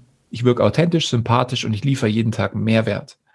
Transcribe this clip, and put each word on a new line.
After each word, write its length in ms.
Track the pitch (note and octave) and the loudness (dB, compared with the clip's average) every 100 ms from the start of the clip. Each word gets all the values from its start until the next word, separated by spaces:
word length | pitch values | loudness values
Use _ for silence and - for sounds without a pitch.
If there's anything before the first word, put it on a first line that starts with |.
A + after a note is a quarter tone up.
| _ _ _ | _ _ _
Ich 140 | A2 | -2
wirke 180 | B2 B2 | 0 2
authentisch, 460 | G#2 D3+ E3+ E3 - | 2 2 2 0 0
sympathisch 560 | A#2+ A2+ A#2+ B2+ B2+ | -2 2 0 0 -4
und 80 | A2+ | -4
ich 100 | G#2 | -2
liefere 280 | C#3 C3 A2 | -2 0 0
jeden 220 | A2 A2+ | 0 -2
Tag 220 | G#2 G2+ | -2 -4
Mehrwert. 640 | G#2 G#2+ A2+ A2 G2 - - _ | -2 0 2 0 -4 -8 -20 _